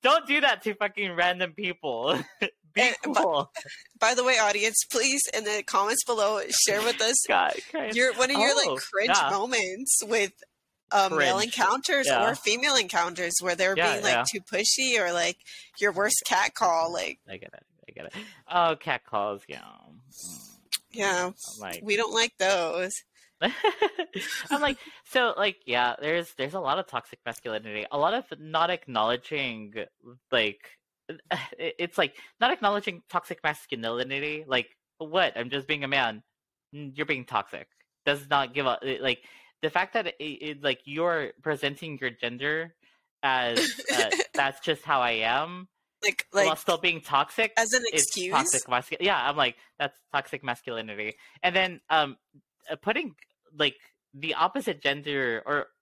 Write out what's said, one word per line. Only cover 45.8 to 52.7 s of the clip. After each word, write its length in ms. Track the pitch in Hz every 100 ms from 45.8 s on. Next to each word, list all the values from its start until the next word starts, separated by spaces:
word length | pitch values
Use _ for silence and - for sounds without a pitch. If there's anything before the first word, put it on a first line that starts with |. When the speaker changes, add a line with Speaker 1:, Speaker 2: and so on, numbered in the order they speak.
| _ _
Speaker 2:
Like, 240 | 208 185 -
Speaker 1:
while 160 | 190 190
Speaker 2:
like, 100 | 156
Speaker 1:
still 200 | - 165
being 220 | 180 165
toxic 540 | - 139 147 - 220 -
Speaker 2:
as 140 | 226
an 120 | 247 233
Speaker 1:
is 100 | 156
Speaker 2:
excuse? 280 | 147 - 180
Speaker 1:
toxic 300 | 160 135 135 -
mascu-, 300 | 123 - -
yeah, 300 | 196 175 123
I'm 80 | 147
like, 180 | 127 - - _
"That's 160 | 143 _ _
toxic 300 | 143 135 135
masculinity." 720 | 135 120 - 113 110 104 107 - - -
And 140 | 180 180
then, 240 | 185 170 _
um, 280 | 160 147 127 _ - _ _
uh, 60 | -